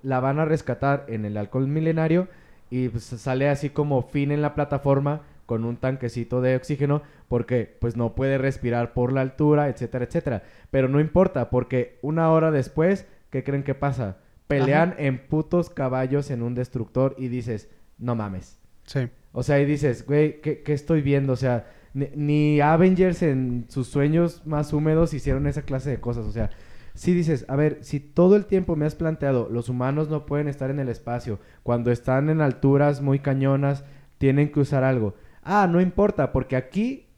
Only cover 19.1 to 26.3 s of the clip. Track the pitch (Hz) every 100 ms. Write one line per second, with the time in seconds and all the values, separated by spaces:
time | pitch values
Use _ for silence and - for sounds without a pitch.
19.1 | - - 117 131 143 143 147 147 117 -
20.1 | 147 151 147 151 147 - 147 - 165 143
21.1 | 139 139 127 131 120 - - - 135 139
22.1 | 147 147 151 151 147 147 160 185 185 185
23.1 | 175 165 131 127 123 117 139 123 143 143
24.1 | 160 170 165 151 151 151 147 156 160 165
25.1 | 143 139 135 143 151 - 131 135 120 120
26.1 | 117 107